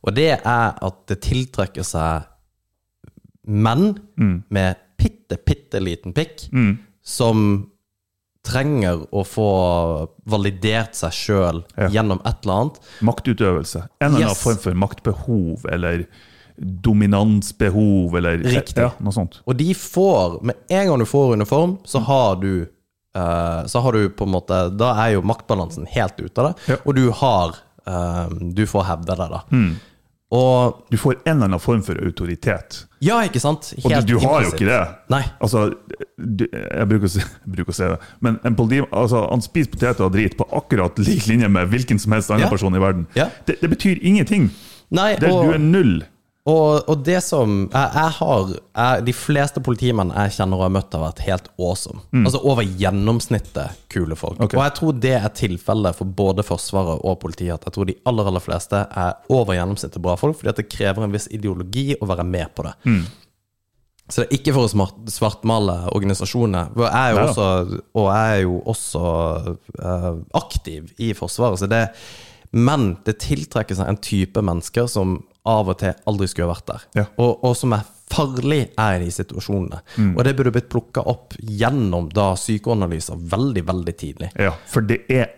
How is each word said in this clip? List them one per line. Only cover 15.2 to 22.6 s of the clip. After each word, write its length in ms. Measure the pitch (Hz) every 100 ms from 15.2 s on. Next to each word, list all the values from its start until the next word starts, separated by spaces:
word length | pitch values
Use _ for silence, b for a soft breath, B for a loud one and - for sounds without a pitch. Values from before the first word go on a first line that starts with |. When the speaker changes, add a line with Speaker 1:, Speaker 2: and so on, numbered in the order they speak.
| - 113 85 80 -
Speaker 2:
eller 360 | 87 87 87 87 b b b b b 92 92 104 104
dominansbehov, 1120 | 104 101 110 104 95 - 107 98 107 98 87 87
eller 220 | 85 85
Speaker 1:
Riktig. 400 | 123 123 - -
Speaker 2:
ja, 100 | 120 -
noe 140 | 101
sånt. 260 | 101 90 - -
Speaker 1:
Og 100 | 123
de 160 | 160
får, 680 | 185 - - 196 143 90 85
med 120 | 117 - -
en 180 | 185 196
gang 120 | 139
du 60 | 113
får 280 | 139 135
uniform, 440 | 110 104 139 175 190 -
så 140 | -
Speaker 2:
Mm. 40 | 113
Speaker 1:
har 300 | 135 117 92
du, 260 | 98 92